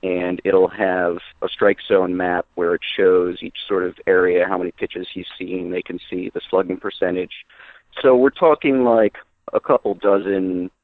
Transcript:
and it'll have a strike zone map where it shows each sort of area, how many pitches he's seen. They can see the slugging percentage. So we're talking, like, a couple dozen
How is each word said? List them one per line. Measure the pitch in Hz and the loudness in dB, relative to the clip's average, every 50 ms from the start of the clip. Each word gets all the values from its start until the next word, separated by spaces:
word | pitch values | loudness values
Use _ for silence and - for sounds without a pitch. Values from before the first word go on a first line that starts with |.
| - | -4
and | 92 87 90 90 90 90 - - | -4 -4 -2 -2 -4 -6 -4 -2
it'll | 95 95 95 92 90 | 0 2 4 2 2
have | - - 107 95 92 92 90 87 87 87 - - _ _ | 0 -2 -2 0 0 0 0 -2 -2 -4 -10 -18 _ _
a | - 92 | -10 -10
strike | - - 104 101 - - - - | -4 0 0 0 0 0 -2 0
zone | 104 95 95 92 90 | 2 2 2 0 -2
map | 90 92 90 87 87 - _ _ | -2 -2 -2 -2 -2 -4 _ _
where | - 87 85 90 | -4 -2 -2 -2
it | - - - - | -2 -4 -8 -4
shows | - 98 92 92 90 90 90 87 87 | 2 2 4 4 4 2 0 -4 -8
each | - 85 - - - - | -12 -16 -14 -14 -8 -4
sort | 101 95 90 | -4 -2 -2
of | 90 - - - | -4 -8 -8 0
area, | - 95 92 90 92 87 87 87 92 | 2 4 4 4 4 4 2 2 0
how | 98 90 | 0 -4
many | 90 90 | -4 -6
pitches | - _ 104 95 - 92 92 - | -6 _ -10 -8 -8 -10 -12 -10
he's | - 92 90 - - - | -12 -14 -14 -14 -14 -14
seen. | 95 90 90 92 90 87 | -12 -8 -8 -8 -8 -6
They | 90 90 | -6 -8
can | 90 - 87 87 - - | -8 -8 -12 -14 -12 -10
see | - 90 92 - | -10 -8 -8 -8
the | _ 85 - - | _ -10 -8 -2
slugging | - 92 95 87 92 90 | 0 0 0 0 -4 -6
percentage. | - 101 - - - 90 90 92 92 87 - - - _ - _ - - - - _ _ _ - | -6 -10 -6 -2 -2 -2 -2 -4 -6 -8 -10 -20 -20 _ -20 _ -20 -20 -20 -20 _ _ _ 0
So | - 139 127 | 4 4 6
we're | 123 127 139 | 6 6 4
talking, | - - - 165 151 - - 147 135 131 127 | 2 4 4 4 4 4 2 0 2 2 2
like, | 120 117 113 110 101 _ - - _ _ _ _ - - | 4 4 4 4 2 _ -6 -20 _ _ _ _ -4 -4
a | - | -4
couple | _ - - - _ 107 98 | _ 2 0 0 _ -2 -6
dozen | 90 - 104 98 98 95 95 98 95 92 92 92 90 90 92 _ _ | -2 0 0 0 2 0 0 -2 0 0 -2 -4 -4 -6 -8 _ _